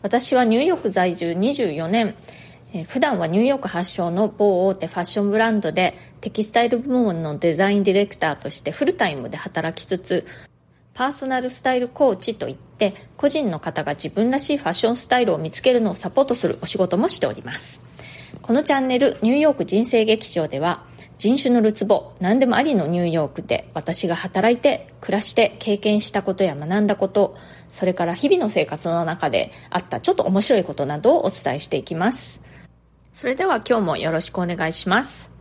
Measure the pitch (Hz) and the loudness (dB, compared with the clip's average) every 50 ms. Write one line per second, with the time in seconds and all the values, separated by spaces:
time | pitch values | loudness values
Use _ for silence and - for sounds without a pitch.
0 | - 202 233 240 247 - 285 247 247 226 220 233 285 339 359 339 - 220 - 196 | -2 0 0 0 0 2 2 4 4 4 4 4 4 2 0 0 0 -2 0 2
1 | 180 180 170 175 170 170 170 180 196 254 285 285 247 185 151 151 165 165 196 233 | 2 2 0 -2 -4 -4 -2 0 0 0 0 0 -2 -2 -2 -4 -4 0 0 0
2 | 226 202 - - - - - - - - - - - - - 190 165 - - 262 | 0 0 -4 -8 -18 -20 -20 -20 -20 -20 -20 -20 -20 -12 -10 -10 -10 -6 -2 0
3 | 285 294 254 180 170 160 170 202 233 262 277 269 269 208 - 170 185 - - - | 0 0 0 0 -2 0 2 2 2 2 2 0 -4 -6 -4 -4 -6 -4 -4 -4
4 | 175 170 170 185 220 202 208 - 214 208 190 175 185 196 190 190 - - - 185 | -4 -2 0 0 0 0 0 2 2 4 4 4 2 2 0 0 -6 -6 -4 -6
5 | 175 - - 214 202 202 202 220 220 226 220 208 196 160 156 190 185 - - - | -6 -4 -2 -2 0 0 2 2 2 2 2 0 -2 -2 0 0 0 0 -2 -6
6 | - - - - - 214 - - 214 - - 233 240 240 247 233 247 285 254 254 | -20 -20 -20 -12 -12 -8 -4 -4 -4 0 2 2 2 2 0 -2 0 0 2 2
7 | 240 214 170 165 165 151 147 147 - 170 160 160 190 196 202 208 196 196 185 196 | 2 2 0 -2 -4 -6 -4 0 0 0 2 4 2 4 4 4 4 4 4 4
8 | 202 202 - - - 156 147 - - 135 - - - 147 - - 294 285 370 - | 2 0 -2 -4 -2 -2 -2 -4 -8 -8 -8 -6 -8 -8 -4 0 0 0 2 0
9 | 233 180 151 135 120 120 113 123 - 190 - 165 160 165 165 - - - 190 180 | 0 -2 -2 -6 -10 -10 -10 -10 -12 -8 -6 -4 -4 -4 -6 -8 -6 -6 -6 -6
10 | 185 - 185 170 - - - - - - _ _ _ _ _ _ _ _ _ - | -4 -2 -2 -2 -2 -6 -20 -20 -20 -20 _ _ _ _ _ _ _ _ _ -4
11 | 247 269 285 - 277 262 262 254 247 254 254 - - 262 254 247 247 247 247 - | -4 -4 -4 -6 -6 -4 -2 -2 -2 -4 -10 -4 -2 0 0 0 0 -2 0 2
12 | 302 262 202 185 - - 220 - - 120 - - - - - - 220 196 202 - | 2 2 2 0 -4 -6 -6 -6 -8 -10 -10 -12 -18 -20 -2 0 0 0 0 -4
13 | - - - - - 285 285 311 285 214 170 151 - 170 156 - 151 143 - - | -20 -20 -10 -2 0 0 0 2 -2 -2 -4 -4 -6 -6 -4 -4 -4 -4 -6 -6
14 | - 160 - 190 220 240 254 277 285 - 294 285 - - - - - 226 240 247 | -8 -6 -2 0 0 2 2 0 0 0 -2 0 0 -2 -2 0 0 0 0 0
15 | - - 254 247 240 214 170 151 160 160 - - - 254 254 240 226 208 190 - | -2 0 2 2 4 2 0 0 -2 -6 -8 0 2 4 4 4 2 0 -2 -4
16 | - 190 - - 277 269 247 240 - 175 - - - 180 - 196 185 180 180 175 | -8 -2 2 2 2 2 0 0 0 -2 -2 -2 -6 -6 0 0 0 2 2 2
17 | 285 349 - - - 131 104 - - 117 123 - - - - - - - - - | 2 2 0 0 -2 -4 -4 -8 -12 -12 -12 -10 -10 -12 -14 -16 -20 -20 -20 -20
18 | - - - - - - - - - - 233 269 302 - 285 277 262 262 254 247 | -20 -20 -18 -20 -20 -20 -20 -18 -2 0 2 2 2 2 0 2 2 2 2 4
19 | 277 277 - - - 220 254 294 302 311 285 - 190 - - 202 233 247 - 226 | 2 2 2 2 2 2 4 4 4 4 2 2 -2 0 2 0 2 4 2 2
20 | 220 220 220 220 - - - 175 156 151 - 135 151 175 - - - - - - | 4 4 2 0 0 -6 -4 -4 -4 -2 -2 -2 -2 -2 -2 -4 -8 -20 -20 -20
21 | - - - - - 208 254 277 - 262 247 240 214 214 214 - 196 202 208 - | -20 -20 -14 -2 2 2 2 4 4 4 4 4 4 2 2 0 2 2 2 2
22 | - - - - 185 180 220 262 269 247 226 - 277 311 277 196 156 147 175 175 | 2 -6 -10 -4 0 2 4 4 4 4 4 2 2 2 2 2 2 0 0 0
23 | 175 170 165 165 151 139 - - - - - - - - - 165 - - 185 - | 0 0 0 0 -2 -2 -4 -10 -4 -2 -2 -2 -2 -6 -10 -8 -6 -4 -4 -4
24 | - 175 170 - - 185 - 190 196 226 247 240 - 294 254 - - - - - | -2 -2 -4 -4 -6 -6 -2 2 2 2 2 4 4 2 2 2 -6 -16 -20 -14
25 | - - - 208 208 - - - 226 202 - - - 226 202 208 - 214 214 208 | -6 -4 -2 -2 -2 -2 2 2 2 2 0 -6 -2 -2 -2 0 2 0 0 2
26 | 208 - - 202 196 - 190 196 196 180 143 143 147 160 185 208 208 208 208 - | 0 -2 -4 -4 -2 -2 -2 0 0 -2 0 -4 -6 -2 0 2 2 2 2 0
27 | 190 190 - 208 202 - - - - - - - - - - - 185 185 180 - | 0 0 2 2 2 2 0 -10 -20 -20 -20 -20 -20 -20 -8 -2 -2 -2 0 0
28 | 175 170 170 175 - 285 392 359 294 214 - - 151 - 147 156 - 170 165 170 | -2 -2 -2 -2 2 2 4 4 2 0 0 0 -2 -2 -4 -6 -4 -2 -2 0
29 | 170 160 165 185 - 156 - - - - - - - - - 180 - - - - | -2 -2 -4 -2 -2 0 0 0 -2 -2 -8 -20 -20 -6 -6 -6 -4 -4 -8 -4
30 | - - 392 - - - 190 196 208 - 269 208 175 - - - 143 135 147 147 | 0 0 0 2 2 2 2 0 2 4 2 2 2 -2 -4 -4 -4 -4 -4 2
31 | 202 226 311 339 - 196 - - - 139 127 151 - - - 143 - - - 165 | 4 4 4 4 4 0 -4 -2 -4 -4 -4 -4 -6 -4 -6 -6 -4 -6 -4 0
32 | 175 226 262 - - - - - - - - - - - _ _ _ _ _ _ | 0 0 0 -2 -10 -12 -16 -20 -20 -20 -20 -20 -20 -20 _ _ _ _ _ _
33 | _ _ _ - - 254 262 247 370 381 311 226 - - 240 226 202 165 151 - | _ _ _ -8 -4 -4 -4 -2 0 0 0 -2 0 0 0 0 2 0 -2 -2
34 | 104 160 160 160 - - - 190 180 175 175 170 160 160 165 - - 190 - 240 | -2 -2 -2 -2 -4 -4 -4 -4 -4 -4 -4 -4 -4 -4 -4 -4 -2 2 2 0
35 | 277 - - - - - - - | 0 -2 -8 -12 -12 -18 -20 -20